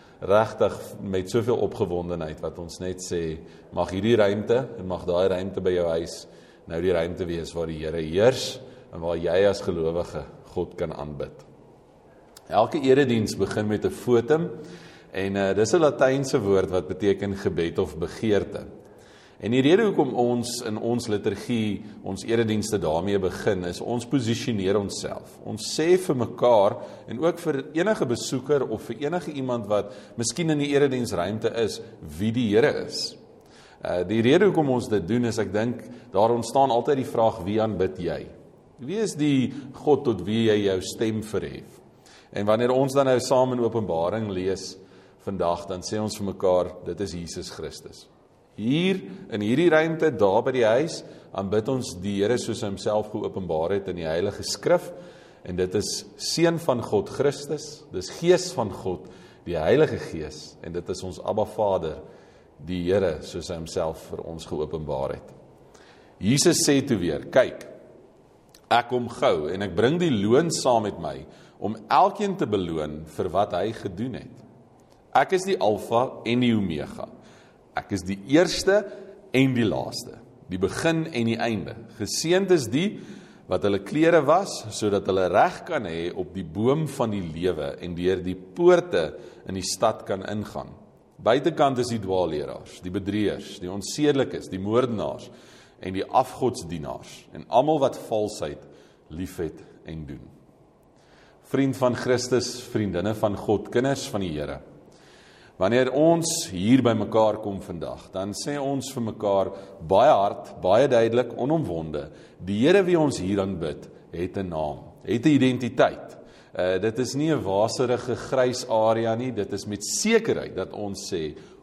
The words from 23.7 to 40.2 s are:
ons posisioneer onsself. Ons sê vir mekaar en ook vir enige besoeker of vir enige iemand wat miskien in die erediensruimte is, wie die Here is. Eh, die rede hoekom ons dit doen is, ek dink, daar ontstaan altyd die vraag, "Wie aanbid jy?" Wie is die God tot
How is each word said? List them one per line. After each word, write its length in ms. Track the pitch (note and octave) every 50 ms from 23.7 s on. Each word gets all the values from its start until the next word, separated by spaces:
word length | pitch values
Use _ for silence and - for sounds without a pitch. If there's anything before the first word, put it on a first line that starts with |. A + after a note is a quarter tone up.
| F2 -
ons 240 | - G#2+ A#2 B2 A#2
posisioneer 720 | - D3 C#3 A#2 A2 A#2 A#2 - C3 A#2 G2+ F#2 F#2 G2+
onsself. 600 | G#2+ G2+ F#2 - - - - - - - - - - -
Ons 340 | A2 A2 G#2+ - - - -
sê 180 | D#3 E3+ F3+
vir 200 | F#3 F#3 - D3+
mekaar 600 | B2+ A2+ A2 - - C3 B2 A#2+ G#2+ G2 G#2 - - - - - - -
en 140 | - A2+ B2
ook 180 | D#3 E3+ E3 -
vir 260 | - D#3+ C#3+ C3+ B2+ -
enige 340 | C#3 D#3 D#3+ G#3+ G#3+ G#3 E3+
besoeker 640 | B2+ A#2+ - - - C#3 C3 B2+ - D3 C#3 B2 A2
of 140 | A2 G#2
vir 140 | - - A#2 -
enige 320 | C#3 D3 E3+ F3+ E3+ F3
iemand 340 | D3 C#3 C3 B2+ B2 A#2 G#2 G2
wat 240 | G#2 G#2 G2+ - - - - - -
miskien 340 | - A#2 - - - E3+ D#3+
in 80 | D3+ D3
die 160 | C#3+ C#3+ C#3+
erediensruimte 800 | C#3 C#3+ C#3 B2+ B2 A#2+ G2+ G2+ F2 F2 F#2 G#2+ G#2+ G#2+ A2 -
is, 260 | A#2 A2+ G2 - - - - - - F2 D#2+ D2+ E2
wie 140 | G#2 A2+
die 160 | A2+ B2+ B2 G#2
Here 380 | G2+ A2 C#3 C#3+ - G2+ G2
is. 300 | G2 - - - - - - - - - - - - - - - - - -
Eh, 240 | - - F2 F2+ F2+ F2
die 120 | A2 A2+ A2
rede 220 | A#2+ D3 F#3 G#3+ F#3+
hoekom 240 | - E3 D3+ C3+ B2+
ons 140 | B2 - -
dit 140 | G#2+ G2+ F2
doen 220 | E2 A2+ B2 A#2+ A#2
is, 80 | A2 A#2
ek 140 | G#2 F#2 F#2+
dink, 300 | G#2 A2+ B2 A#2+ - - - - - - -
daar 240 | - F#2+ G#2+ A2+ A#2+
ontstaan 380 | A#2+ A2+ - - C#3 C#3 C3 A#2
altyd 300 | A#2+ A#2+ - D3 C3+ B2
die 20 |
vraag, 380 | - - A#2+ A2+ A2 F#2+ F#2 F2
"Wie 160 | F#2+ G#2 G#2+
aanbid 360 | A2 A2 G#2 E2+ F#2 F#2 - -
jy?" 280 | F2 E2 D2+ C#2 - - - - - - - - _ - _ -
Wie 200 | A#2+ C3 F#3 A3
is 160 | A3 F#3+ -
die 380 | D3 D3+ D3 C#3+ C3 B2 A2+ - - - -
God 320 | - - - D3+ C#3+ C3+ -
tot 180 | A#2+ A2 F#2